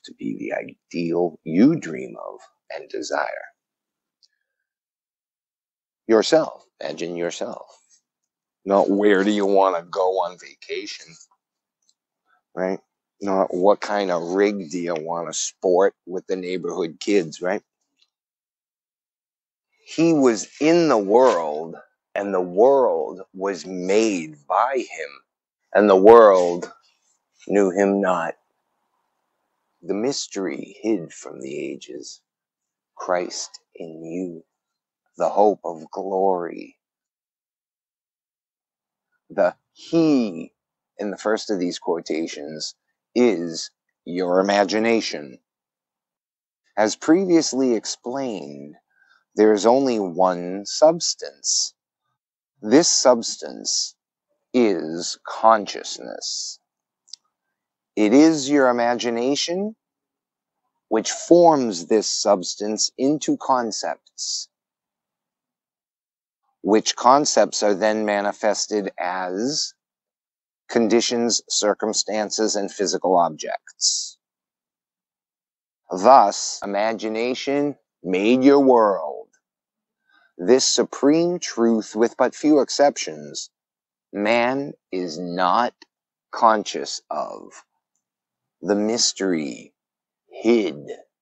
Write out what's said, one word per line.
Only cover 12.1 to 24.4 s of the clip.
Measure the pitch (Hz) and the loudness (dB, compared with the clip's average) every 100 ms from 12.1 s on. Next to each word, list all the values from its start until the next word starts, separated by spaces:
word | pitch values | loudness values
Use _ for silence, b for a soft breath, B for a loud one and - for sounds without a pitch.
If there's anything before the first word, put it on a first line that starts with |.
| _ _ _ _ 87 | _ _ _ _ -8
right? | 92 95 _ _ _ - | -6 -6 _ _ _ -12
Not | 101 95 - | -4 -2 -2
what | 90 95 101 | 0 2 2
kind | - 104 98 | -2 -4 -2
of | 87 85 | -4 -2
rig | 95 101 101 80 | 0 0 0 -8
do | 87 | -8
you | 85 82 | -6 -6
want | 80 85 80 | -6 -8 -8
to | |
sport | 80 - - 98 87 98 - - | -8 -10 -4 0 2 2 -2 -12
with | 92 - | -12 -8
the | 92 | -8
neighborhood | 90 92 82 87 85 73 | -6 -6 -6 -6 -8 -8
kids, | - 101 82 - | 0 0 0 -6
right? | 90 104 _ _ _ _ _ _ _ _ _ _ _ _ _ _ _ _ _ _ _ _ _ _ - | -4 -4 _ _ _ _ _ _ _ _ _ _ _ _ _ _ _ _ _ _ _ _ _ _ -14
He | - 165 | 0 2
was | 156 131 107 - - | 4 4 2 -4 -2
in | 151 170 160 | 2 4 4
the | 117 | 2
world, | 98 113 127 90 78 76 82 - - _ _ 95 | 4 6 6 4 -2 -6 -8 -14 -20 _ _ -6
and | 101 | -4
the | 95 | -2
world | 92 90 127 139 117 82 - 92 98 | -2 4 6 6 2 0 -4 -10 -16
was | 95 98 90 92 | -8 -6 -6 -8
made | 92 90 104 113 92 80 76 | -8 0 2 2 -2 -6 -14